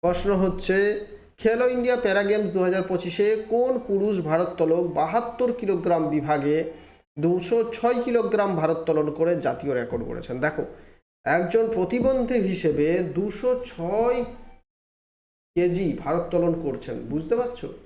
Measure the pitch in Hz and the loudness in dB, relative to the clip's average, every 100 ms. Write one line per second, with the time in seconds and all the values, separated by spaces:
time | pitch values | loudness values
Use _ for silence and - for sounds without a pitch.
0 | 175 180 196 196 185 175 - 190 202 208 | 0 0 0 2 2 0 0 2 2 0
1 | - - - _ 220 226 247 247 240 247 | -8 -18 -20 _ 0 4 2 2 0 2
2 | 233 196 202 214 202 185 180 190 180 180 | 2 2 2 2 0 0 2 2 0 -2
3 | 180 170 208 214 220 233 254 254 - 196 | -4 0 2 2 0 0 2 0 0 0
4 | 208 196 156 165 175 - 160 165 170 156 | 2 0 0 0 0 0 2 2 2 0
5 | 160 214 240 - 247 240 196 185 165 170 | 0 0 -2 -2 -2 0 0 0 2 2
6 | 156 151 147 151 139 156 - - - - | 2 0 0 0 2 0 -2 -8 -20 -20
7 | _ - 160 180 180 233 226 - 233 247 | _ -2 0 0 2 0 0 0 0 0
8 | 240 233 202 208 196 175 160 165 165 156 | 2 2 2 2 2 2 0 0 0 0
9 | 151 147 165 170 139 123 139 127 120 120 | 0 0 0 2 -2 -4 -2 -4 -2 -6
10 | 117 117 - 127 147 151 - - - - | -6 -8 -8 -2 -2 -2 -8 -10 -20 -20
11 | _ _ - 160 180 226 226 220 185 247 | _ _ 0 0 2 2 0 0 0 2
12 | 262 262 233 247 190 175 160 143 151 180 | 2 2 0 0 0 0 0 2 2 2
13 | 175 147 202 - 254 247 - - 170 208 | 0 -2 -4 -2 -2 -2 -4 -8 -4 0
14 | 240 247 240 - - - _ _ _ _ | 0 0 -4 -10 -20 -20 _ _ _ _
15 | _ _ _ _ _ - 175 175 190 - | _ _ _ _ _ 0 0 2 0 -2
16 | - 165 - 175 170 160 156 127 - 120 | -2 -2 0 0 2 0 -2 -6 -8 -8
17 | 117 147 160 233 247 247 - - | -6 -6 -2 0 -2 -6 -12 -14